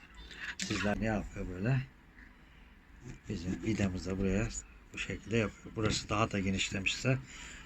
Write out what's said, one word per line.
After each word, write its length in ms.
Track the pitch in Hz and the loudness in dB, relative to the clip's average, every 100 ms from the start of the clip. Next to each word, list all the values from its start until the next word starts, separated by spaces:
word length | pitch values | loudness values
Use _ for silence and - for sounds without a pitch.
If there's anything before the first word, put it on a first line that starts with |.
| - - - - - - | -4 -16 -14 -10 -8 -4
Sizler 440 | 95 101 98 101 | -2 0 2 2
ne 40 | 110 | 2
yapıyor 400 | 104 87 101 90 | 2 0 -6 -6
böyle? 320 | 90 110 131 135 - - - - - - - - - - - - - - | -2 2 2 0 -10 -20 -20 -20 -20 -20 -20 -20 -20 -20 -16 -14 -12 -6
Bizim 340 | 98 87 101 | -4 -2 0
vidamız 420 | 110 101 101 90 85 | 2 4 2 2 -2
da 120 | 95 | 0
buraya 300 | 98 98 113 - - - - | 4 4 2 -2 -8 -16 -12
bu 60 | - | -8
şekilde 380 | - 95 101 113 | -6 -6 0 2
yapıyor. 380 | 101 - - 113 | 2 -2 -8 0
Burası 340 | 107 - - | 2 2 2
daha 220 | 107 113 | 2 4
da 80 | 104 | 2
genişlemişse 760 | 95 95 - 101 92 - 123 131 - - - - | 2 2 0 0 0 2 2 2 -2 -14 -14 -14